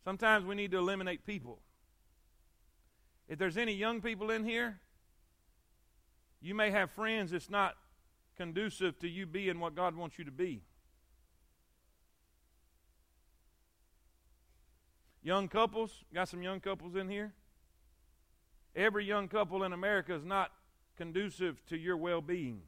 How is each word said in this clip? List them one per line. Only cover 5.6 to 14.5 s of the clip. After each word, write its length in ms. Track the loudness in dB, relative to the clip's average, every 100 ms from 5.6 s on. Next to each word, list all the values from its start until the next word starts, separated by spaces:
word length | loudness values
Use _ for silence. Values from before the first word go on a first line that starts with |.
| _ _ _ _ _ _ _ _
you 140 | -6 2
may 160 | 4
have 180 | 4 2
friends 400 | 0 0 2 0
that's 200 | -2 0
not 260 | 4 4 2 _ _ _ _ _ _
conducive 600 | -4 0 -2 2 0 0
to 100 | -6
you 180 | -6 -6
being 340 | -2 0 0
what 160 | -2 0
God 180 | 0
wants 240 | 0 -8 -8
you 60 |
to 80 | -12
be. 320 | -4 -2 -4 -10 -20 _ _ _ _ _ _ _ _ _ _ _ _ _ _ _ _ _ _ _ _ _ _ _ _ _ _ _ _ _ _ _ _ _ _ _ -20 _